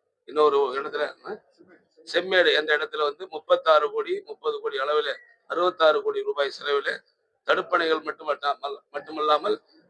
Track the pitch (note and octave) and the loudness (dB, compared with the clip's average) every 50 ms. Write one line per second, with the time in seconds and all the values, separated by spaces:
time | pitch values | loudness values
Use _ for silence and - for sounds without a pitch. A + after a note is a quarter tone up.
0 | _ _ _ _ _ - C3+ D3+ D3+ D3 C#3+ C#3 C#3 B2+ B2 C#3 D3 D3+ C#3+ D3 | _ _ _ _ _ -4 0 2 4 4 4 4 2 2 0 -4 -6 -6 -4 -4
1 | D3 - - _ - - G#3+ - _ _ _ _ _ _ - _ _ _ _ _ | -4 -6 -6 _ -14 -14 -14 -14 _ _ _ _ _ _ -20 _ _ _ _ _
2 | - - D#3 E3+ F3+ F#3+ F#3+ F3+ E3+ D#3 C#3+ D3 D#3 D3+ D3+ D3 D#3 - D3+ D3+ | -10 -4 -2 -2 0 2 2 4 4 4 4 2 2 2 0 0 -2 -4 -4 -2
3 | D3+ D3 C#3+ - F#3+ F3+ D#3+ D3+ - - F3 F3 - E3 D#3 D3+ D3+ D3 C#3+ D3+ | -2 -2 -2 -6 -12 -12 -12 -8 0 2 2 4 6 6 4 6 4 2 -2 -4
4 | C#3+ E3+ F#3 G3+ - D3 C#3+ - D3+ D#3 D3 C#3+ D3 D3 C#3+ C3+ C3+ D3 D3+ D3+ | -4 -4 -4 -6 -6 -10 -12 -8 -6 -4 -4 -4 -6 -6 -4 -4 -2 0 0 0
5 | D3 C#3+ B2 - - _ _ _ _ - C#3 E3 F3 F3+ F3+ - D#3+ D#3 D3+ C#3+ | 0 -2 -4 -8 -12 _ _ _ _ -6 -2 0 0 0 2 4 4 4 4 4
6 | C#3 C#3+ C#3 C3+ - C#3 C#3 C#3+ C#3+ C3+ - - C#3 C#3+ C#3+ C#3+ C#3 D3 C#3+ - | 0 -2 -2 -2 -4 -2 -2 -2 -2 -2 -4 -6 -4 -2 -2 0 -2 -4 -6 -8
7 | _ _ _ _ _ _ _ _ _ C3+ D#3 F#3 F3+ - F3+ F3 E3 D#3+ D#3+ D#3+ | _ _ _ _ _ _ _ _ _ 0 0 0 0 0 0 0 2 0 0 -2
8 | D3+ D#3 D3 - D#3+ D3+ C#3 - C#3+ C#3+ C#3 - - C#3+ C#3 C#3+ _ _ - C#3+ | -2 -6 -10 -6 -6 -6 -4 -2 -2 -4 -4 -4 -6 -10 -10 -12 _ _ -14 -12
9 | C#3+ D#3 D#3 D3+ D3+ D3+ D3+ D3+ E3+ G#3+ G#3+ - _ _ _ _ _ | -12 -8 -6 -2 2 2 2 2 2 -2 -4 -4 _ _ _ _ _